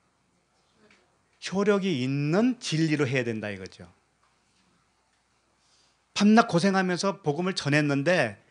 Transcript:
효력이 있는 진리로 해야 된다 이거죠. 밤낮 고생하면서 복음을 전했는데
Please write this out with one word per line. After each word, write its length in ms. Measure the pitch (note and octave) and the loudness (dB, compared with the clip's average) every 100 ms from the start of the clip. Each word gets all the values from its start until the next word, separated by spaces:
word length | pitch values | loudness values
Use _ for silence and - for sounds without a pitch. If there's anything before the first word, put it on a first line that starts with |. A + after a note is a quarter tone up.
| _ _ _ _ _ _ _ _ _ _ _ _ _ _ - | _ _ _ _ _ _ _ _ _ _ _ _ _ _ -8
효력이 560 | F#3+ G3+ G3+ F#3+ C#3 | -2 2 2 0 -2
있는 560 | B2+ C#3 D3 F3 B3 A#3 | -2 -2 0 2 0 0
진리로 480 | - D#3 D#3+ D3 B2+ | -4 -2 0 0 0
해야 160 | C3+ | -2
된다 280 | B2 A2 G#2 | -2 -4 -8
이거죠. 420 | F#2+ F#2 - F2+ _ _ _ _ _ _ _ _ _ _ _ _ _ _ _ _ _ _ _ _ _ _ | -10 -14 -18 -20 _ _ _ _ _ _ _ _ _ _ _ _ _ _ _ _ _ _ _ _ _ _
밤낮 340 | - G#3 A3 A3+ | 0 4 6 4
고생하면서 720 | E3+ G3 F#3+ F#3 F3 G3 F3+ | 2 2 0 0 -2 -4 -4
복음을 340 | D#3 C#3+ F#3 | -4 -4 -4
전했는데 880 | F#3 C#3+ D3 D3 C#3 C#3+ F3+ A#2 G2+ _ | -4 0 0 2 0 0 0 0 -6 _